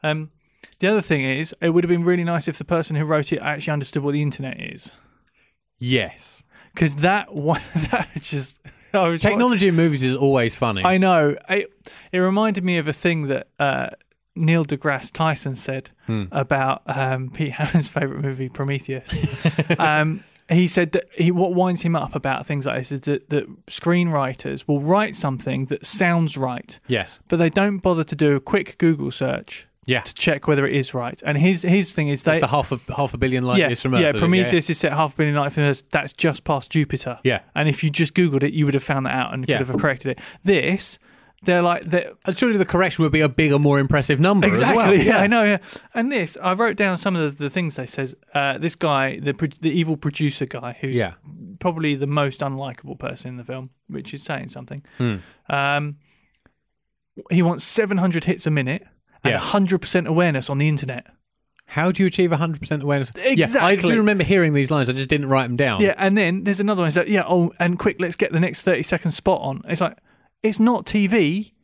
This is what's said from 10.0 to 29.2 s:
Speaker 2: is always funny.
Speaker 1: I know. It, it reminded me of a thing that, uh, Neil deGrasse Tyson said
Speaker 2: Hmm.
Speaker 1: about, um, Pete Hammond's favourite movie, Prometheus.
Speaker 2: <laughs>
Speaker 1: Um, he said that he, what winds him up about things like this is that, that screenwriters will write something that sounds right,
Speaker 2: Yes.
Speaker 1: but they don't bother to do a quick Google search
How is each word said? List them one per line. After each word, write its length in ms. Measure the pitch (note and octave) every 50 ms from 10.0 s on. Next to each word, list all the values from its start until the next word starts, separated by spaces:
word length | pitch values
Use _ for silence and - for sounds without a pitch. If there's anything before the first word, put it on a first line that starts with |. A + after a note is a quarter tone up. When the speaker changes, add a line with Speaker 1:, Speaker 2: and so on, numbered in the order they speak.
| C3
Speaker 2:
is 120 | C3 B2+
always 400 | B2+ C#3 C#3 C#3 C3 A#2 A#2 -
funny. 280 | - C#3 A#2 G#2+ F#2+ F#2
Speaker 1:
I 140 | F3+ F#3 F#3
know. 380 | F#3 F#3+ F3+ E3 D3+ D3 D3 - - -
It, 240 | F#3 G3+ - - _ _ _ - - - - - -
it 60 | F#3
reminded 460 | F#3 F#3 F#3+ G3+ A3 A3 G3+ G3 F3+
me 140 | F3+ F3+ E3+
of 80 | D3
a 60 | D3+ D3
thing 300 | - - F3+ E3+ D#3+ D3 C#3
that, 200 | C3+ C3 - _ _ _
uh, 300 | D3 C#3 C3+ C3 - - - - _ _ _ _ _ _ _ E3+
Neil 280 | E3 D#3+ E3 E3 D#3+
deGrasse 440 | C#3+ D3+ C3 - D3+ C#3 B2+ - - _
Tyson 420 | - D#3+ D#3+ D3+ C3 - C#3+ C3
said 360 | B2 - - C3+ C3 - - _ _ _
Speaker 2:
Hmm. 180 | - A2+ G#2+ G2+ F#2
Speaker 1:
about, 520 | - D3 C3+ - D3 C3+ C3+ C3+ C3+ - _
um, 440 | - C3 C3+ C3+ C3 C3 C3 C3 B2+
Pete 220 | B2 - D#3+ C#3+ B2+
Hammond's 360 | - D3+ C#3 - E3+ C#3+ -
favourite 340 | - D3 C#3+ C3+ C3+ - D3
movie, 260 | C#3 C3+ B2+ C3 B2+
Prometheus. 960 | - - C#3 C#3 C#3 C3+ C3 - C3+ C3 - - - C3+ - - - - - E3 - - D3+ -
Speaker 2:
<laughs> 80 | F3 -
Speaker 1:
Um, 420 | E3+ D#3 D3+ D3+ D3+ D#3 D#3+ G3 - _ _ _ _ -
he 180 | E3 E3+ F3+ E3+
said 240 | - F#3+ F3+ D#3+ -
that 120 | F3+ - _ -
he, 140 | - F3 E3+ F3+
what 220 | F3 F#3 F#3 F3+
winds 280 | F3+ F#3 F#3 F3+ E3+ F3
him 140 | E3+ E3+
up 180 | D#3+ - - -
about 300 | D#3 - C#3 C3+ - -
things 200 | - D3+ C#3+ C3
like 100 | C#3 A#2 C3
this 140 | B2+ - C#3+
is 80 | C3+
that, 300 | C3 C#3+ C#3+ C3+ _ _
that 360 | D3+ D3 - - - - _
screenwriters 1000 | - - - - E3+ F3 F3+ F3 E3+ D#3+ C#3+ C3+ C3 B2+ - - C#3 C3+ C#3 - -
will 120 | D3 C#3+
write 340 | C#3 D3+ F3+ G3+ G#3+ - G3+
something 480 | - - C#3+ C3 B2+ - C3+ C3 C3 C3+
that 180 | C3 D3+ - -
sounds 520 | - - G#3 G3 F3 E3+ E3+ E3 D3+ -
right, 420 | C3+ C3+ B2+ B2 A#2+ - - - - _
Speaker 2:
Yes. 320 | - B2+ A2 F#2 - - - _ _
Speaker 1:
but 100 | - E3
they 100 | E3+ E3
don't 280 | - G3+ G3 G#3 G3+ F#3+
bother 260 | - F#3+ F3+ D#3+ D#3+
to 100 | - -
do 220 | C#3+ D#3 D3 C#3+
a 40 | C#3
quick 360 | C3+ - - G3+ - - - _
Google 320 | - E3 D#3+ D3 C#3 C#3
search 560 | B2+ -